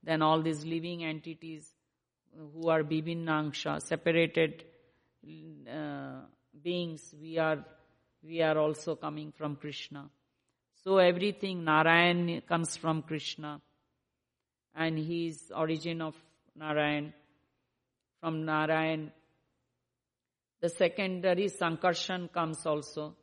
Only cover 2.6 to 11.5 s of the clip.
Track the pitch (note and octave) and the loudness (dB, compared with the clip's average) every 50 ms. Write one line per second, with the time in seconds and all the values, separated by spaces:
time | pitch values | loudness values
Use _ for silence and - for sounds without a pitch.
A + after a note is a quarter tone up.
2.6 | E3 E3 D#3+ D#3+ D#3 D3+ D#3 D#3 D#3 E3 E3+ E3+ E3 E3 D#3 D3+ D3+ D3+ C#3 - | 2 4 4 4 4 2 0 -2 -2 -2 -6 -4 -2 0 0 0 0 -2 -4 -4
3.6 | - D#3 D3 D#3 - - E3 D#3+ - E3+ E3 E3 E3 E3 E3 E3 D#3+ D#3 - - | -4 -4 -4 -4 -4 -4 -4 0 2 2 4 4 4 4 4 2 2 2 0 -6
4.6 | - - - _ _ _ _ _ _ _ _ _ - - D#3 D#3+ D#3 D#3+ D#3 D3 | -18 -20 -20 _ _ _ _ _ _ _ _ _ -20 -20 -18 -18 -18 -18 -20 -18
5.6 | C#3 A#2+ A#2 D#3 D3+ D3 C#3+ C#3+ C3+ C3+ C3 C3 - - _ _ _ _ _ - | -16 -14 -10 -10 -8 -8 -8 -10 -10 -12 -12 -14 -16 -20 _ _ _ _ _ -10
6.6 | C#3+ F3 F3 F3+ F3 E3+ D#3+ D3 - - - D3 D3+ D#3+ D#3+ E3 D#3+ D#3+ D#3 D3 | -6 -4 -2 -2 -4 -4 -8 -12 -14 -20 -20 -18 -16 -8 -2 0 0 0 0 -2
7.6 | B2+ - - _ _ _ _ _ _ _ _ _ _ D#3 E3 E3 E3 D#3 D#3 D#3 | -4 -14 -20 _ _ _ _ _ _ _ _ _ _ -10 0 2 4 4 6 4
8.6 | D3+ D3+ D#3 D3+ - - D#3+ D3 - D#3 D3 D3+ D3+ D3+ D3 _ D3+ D3 D3 C#3 | 4 2 2 -2 -4 -6 -6 -4 -4 -8 -6 -6 -8 -10 -10 _ -6 -6 -6 -6
9.6 | - D3+ C#3 - - - D3 C#3+ C#3 C#3+ _ _ _ _ _ _ _ _ _ _ | -8 -12 -10 -10 -12 -12 -14 -16 -16 -18 _ _ _ _ _ _ _ _ _ _
10.6 | _ _ _ _ _ F#3 F#3+ F#3+ F3+ F3 F3+ F3 F#3 G#3 G3+ - - G3 | _ _ _ _ _ 4 6 8 8 8 6 6 2 0 0 0 -4 -4